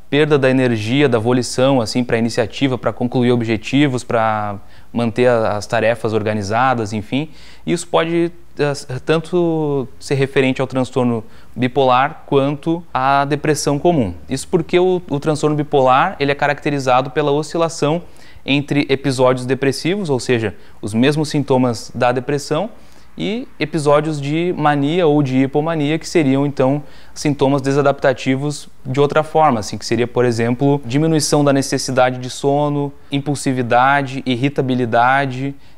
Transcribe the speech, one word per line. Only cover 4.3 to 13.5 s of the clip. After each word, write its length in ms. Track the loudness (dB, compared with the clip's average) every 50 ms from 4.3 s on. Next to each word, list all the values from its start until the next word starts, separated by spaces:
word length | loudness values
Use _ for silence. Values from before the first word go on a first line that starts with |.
| 0 -2 -4 -6 -6 -8 -12 -14 -16 -16 -14 -8 -4
manter 340 | -2 -2 0 2 2 4
a, 300 | 4 4 4 2 2 0
as 80 | -2 -2
tarefas 480 | -2 0 2 2 2 0 0 -2 -2 0
organizadas, 800 | 0 0 0 -2 -2 -2 -2 0 2 2 2 2 0 -2 -4 -4
enfim. 360 | -6 -4 -4 -4 -4 -4 -6 -10 -16 -18 -18 -16 -10 -4
Isso 220 | -4 -4 -4 -2
pode, 440 | 0 0 0 0 0 0 0 0 -2 -4 -10 -18 -10 -4
eh, 420 | -2 -2 -2 -2 -4 -6 -8 -10 -4 -2
tanto 840 | 0 0 0 0 0 0 0 0 0 0 0 0 0 -2 -2 -4 -6 -10 -10
ser 160 | -6 -2 0
referente 460 | 0 0 0 2 2 2 2 2 0
ao 60 | -2
transtorno 560 | -2 -2 -2 -2 0 0 0 2 2 0 -2 -4 -8 -14 -16 -16 -12 -6
bipolar 680 | -4 -4 -2 2 2 4 4 4 4 2 0 -2 -8 -4
quanto 580 | 0 2 2 2 2 -2 -2 -2 -4 -4 -4 -4 -6 -4
à 320 | 0 2 2 2 2 2
depressão 540 | 0 -2 -2 0 0